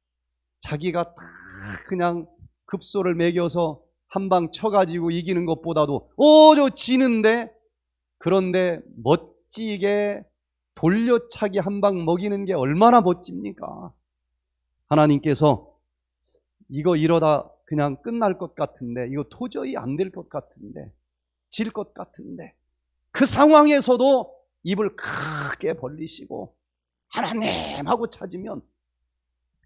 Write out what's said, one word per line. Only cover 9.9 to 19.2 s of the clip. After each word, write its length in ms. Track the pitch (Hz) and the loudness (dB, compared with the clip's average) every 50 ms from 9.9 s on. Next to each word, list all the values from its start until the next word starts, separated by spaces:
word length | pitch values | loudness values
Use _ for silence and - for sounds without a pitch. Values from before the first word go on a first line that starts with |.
| 202 208 208 208 202 208 208 _ _ _ _ _ _ _ _ _ _ | 0 0 0 -2 -4 -6 -10 _ _ _ _ _ _ _ _ _ _
돌려차기 840 | - - 165 190 220 233 247 240 233 233 - - - 220 208 185 202 | -2 0 0 2 2 2 2 2 0 0 -4 -8 -6 -6 -4 -2 -2
한 220 | 165 190 202 202 | -4 -4 -4 0
방 240 | 202 202 196 180 170 | 0 0 0 0 -2
먹이는 400 | 160 170 175 190 208 202 196 202 | -2 -2 -2 -2 -4 -4 -4 -4
게 100 | 185 190 | -4 -4
얼마나 460 | 156 127 135 151 170 208 233 247 240 | -2 -2 0 2 4 6 6 6 6
멋집니까? 920 | 196 180 180 175 - - 175 180 208 - 180 - - - - - 180 87 - _ _ _ _ _ _ _ _ _ _ _ _ _ _ _ _ _ _ | 6 4 0 -2 -4 -14 -12 -10 -10 -10 -12 -12 -14 -14 -14 -14 -16 -18 -20 _ _ _ _ _ _ _ _ _ _ _ _ _ _ _ _ _ _
하나님께서 920 | - 147 151 151 151 147 139 - 151 139 - 151 147 131 - - - _ _ _ _ _ _ _ _ _ _ _ - - _ _ _ _ _ _ - | -2 2 4 4 4 4 2 0 -2 0 2 4 2 2 2 -2 -14 _ _ _ _ _ _ _ _ _ _ _ -20 -20 _ _ _ _ _ _ -12
"이거 280 | 131 143 151 185 175 | -10 -4 0 0 2
이러다 540 | 156 151 156 170 165 160 156 151 135 - - - _ _ | 2 2 2 2 4 4 2 2 0 -2 -6 -16 _ _
그냥 360 | - 156 147 143 143 135 - | -6 -2 -2 -2 -2 -2 -6
끝날 380 | - 226 233 233 226 202 185 - | -8 -8 -4 -2 0 -2 -2 -2
것 160 | 180 160 _ | -8 -12 _
같은데, 540 | - 151 - - - 131 120 120 123 123 123 | -6 -8 -8 -8 -10 -12 -10 -8 -8 -8 -6
이거 140 | 135 143 | -6 -8